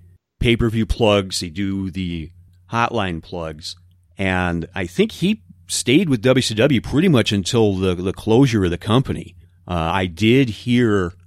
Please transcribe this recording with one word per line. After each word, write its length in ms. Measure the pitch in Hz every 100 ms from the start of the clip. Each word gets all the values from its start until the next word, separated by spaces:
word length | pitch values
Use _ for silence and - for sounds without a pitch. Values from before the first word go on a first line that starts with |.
| - _ _ -
pay-per-view 440 | 123 117 117 113 107
plugs. 520 | - 110 104 95 -
He'd 140 | 90
do 360 | 80 98 98 95
the 420 | 90 90 85 80 - - _ -
hotline 520 | 117 120 117 95 82
plugs. 520 | - 90 80 78 - - _ _ _ -
And 500 | 95 92 90 85 80
I 100 | 98
think 280 | 90 - 220
he 280 | - 180 220 - - -
stayed 420 | - - 147 180
with 120 | 127
W 200 | 123 131
C 120 | -
W 280 | 107 131 120
pretty 260 | - 135 190
much 240 | 127 104
until 440 | 104 90 120 107 92
the, 180 | 95
the 180 | 87 95
closure 520 | - - 113 139 110
of 60 | 90
the 60 | 85
company. 580 | - 120 - 82 85 - - _ -
Uh, 60 | 87 80
I 120 | 95
did 440 | 95 82 110 131 131
hear 640 | 101 120 120 117 101 87 -